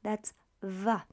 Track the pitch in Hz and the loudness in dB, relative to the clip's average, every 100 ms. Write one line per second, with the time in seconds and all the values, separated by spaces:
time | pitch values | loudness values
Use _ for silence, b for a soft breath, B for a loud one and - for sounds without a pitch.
0 | 208 214 - - _ _ 196 190 202 214 | -2 -2 -4 -12 _ _ -6 0 2 2
1 | - | 0